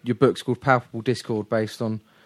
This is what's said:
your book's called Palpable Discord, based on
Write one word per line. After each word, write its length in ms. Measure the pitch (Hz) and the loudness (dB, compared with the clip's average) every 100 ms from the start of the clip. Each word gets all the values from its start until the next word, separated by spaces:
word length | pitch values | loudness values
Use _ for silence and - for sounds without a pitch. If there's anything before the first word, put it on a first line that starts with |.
your 140 | 120 123 | -4 4
book's 260 | 127 - | 4 2
called 180 | - 123 | -2 -2
Palpable 400 | - 127 - 113 | 2 2 2 -8
Discord, 480 | 110 113 - 110 101 | -4 -4 -2 -4 -2
based 320 | 113 107 - | -2 -2 -4
on 200 | 113 110 _ _ | -6 -6 _ _